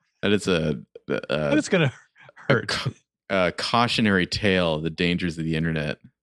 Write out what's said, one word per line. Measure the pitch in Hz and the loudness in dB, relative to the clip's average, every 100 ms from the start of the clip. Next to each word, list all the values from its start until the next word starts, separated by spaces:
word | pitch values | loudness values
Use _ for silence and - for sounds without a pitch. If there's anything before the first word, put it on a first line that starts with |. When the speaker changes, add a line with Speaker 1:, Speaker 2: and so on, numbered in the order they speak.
| _ - | _ -6
Speaker 1:
That | 101 | 0
is | 104 101 | 0 2
a, | 85 80 64 - - - | 0 0 -4 -8 -16 -6
a, | 69 - | -6 -2
Speaker 2:
That | 71 104 302 | -2 0 0
is | - | 2
gonna | 185 139 - _ _ - - - | 2 0 -2 _ _ -20 -12 -2
Speaker 1:
a | |
Speaker 2:
hurt. | 113 - | -2 0
Speaker 1:
ca-, | - 123 - _ _ - | -4 -6 -8 _ _ -4
a | 98 90 | 0 0
cautionary | - - 120 120 - 107 98 87 | 0 0 2 2 2 4 4 2
tale | - 107 92 87 | 0 2 2 2
of | 76 | 0
the | 80 | -2
dangers | 78 87 87 87 80 | 0 0 0 -2 -4
of | |
the | 80 | -2
internet | 80 82 80 - - - _ | -2 -2 -2 -4 -8 -12 _